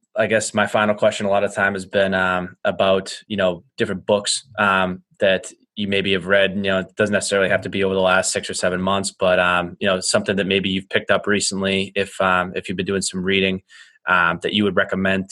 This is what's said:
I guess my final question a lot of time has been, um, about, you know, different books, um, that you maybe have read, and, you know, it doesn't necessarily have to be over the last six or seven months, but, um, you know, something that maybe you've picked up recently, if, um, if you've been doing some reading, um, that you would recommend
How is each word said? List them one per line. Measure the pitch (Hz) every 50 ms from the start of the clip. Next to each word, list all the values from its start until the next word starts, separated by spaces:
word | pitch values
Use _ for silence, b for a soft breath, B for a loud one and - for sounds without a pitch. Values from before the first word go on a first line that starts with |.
| _ _ _
I | 107 110
guess | 104 113 110 - - -
my | 107 104
final | 98 - 110 107 104 104
question | - 113 107 - - 107
a | 98
lot | 98 101 101
of | 98 -
time | 104 98 98
has | 98 95 92
been, | 95 - 101 98 95 95
um, | 92 92 92 92 90 90 90 - _ -
about, | 101 92 87 101 98 95 95 95 - - - -
you | - 107
know, | 101 95 92 87 85 - _ _
different | - 117 101 98 92 -
books, | - 107 101 104 - - - - _ - 104
um, | 104 101 95 95 92 92 92 92 _ _ _ _
that | 107 98 95 92 - - - _ _ _ _
you | - 104 98
maybe | 101 98 95 101
have | 98 92 85
read, | 92 101 101 98 95
and, | 92 101 98
you | 98
know, | 95 92
it | 92 - _
doesn't | - 107 104
necessarily | 104 98 - - 101 101 95 90
have | 98 95
to | 101 95
be | 80 98
over | 98 95 95
the | 95
last | 92 92 92 95 92 -
six | - 101 - -
or | 95
seven | - - 92 90 90
months, | 92 95 98 98 95 -
but, | - _ 95 92 90 90
um, | 90 90 90 90 90 87 90 _
you | 107
know, | 101 92 92
something | 92 - - 110 104 - 101
that | 95 98
maybe | 92 95 98 95 101
you've | 95 95 95 _
picked | - 107 - -
up | 101 95 -
recently, | 101 104 101 - - 98 95 98 95 95 98 98 98 98
if, | 101 98 - - -
um, | 95 92 92 90 90 92 90
if | 92 - -
you've | 95
been | 90 95
doing | 95 98 95
some | 95 - - 92
reading, | 90 95 98 95 95 95 95 92 - B B B B B B B _
um, | - 92 90 85 82 85 82
that | - 80
you | 92 104 104
would | 101 87
recommend | 98 95 - 98 92 95 95 95 95 92 -